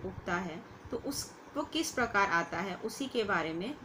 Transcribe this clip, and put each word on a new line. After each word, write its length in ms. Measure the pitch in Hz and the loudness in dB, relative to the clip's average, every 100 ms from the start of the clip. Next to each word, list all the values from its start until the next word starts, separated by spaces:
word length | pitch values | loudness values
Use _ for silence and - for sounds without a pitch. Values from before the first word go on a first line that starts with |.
| 190 | -6
उगता 300 | 185 - 175 | -6 0 0
है, 280 | 185 160 - - - | 0 -4 -10 -16 -6
तो 60 | - | -4
उस, 340 | 262 - - - - 285 | -2 -4 -6 -10 -6 -4
वो 80 | |
किस 280 | - 311 320 | 0 0 0
प्रकार 380 | - 233 - 170 | 2 4 6 6
आता 280 | 170 170 170 | 4 2 0
है, 180 | 190 160 | -2 -2
उसी 320 | 226 - 269 | -4 -2 0
के 160 | 247 | 2
बारे 300 | 208 185 160 | 2 2 2
में 220 | 160 202 302 | 0 -2 -6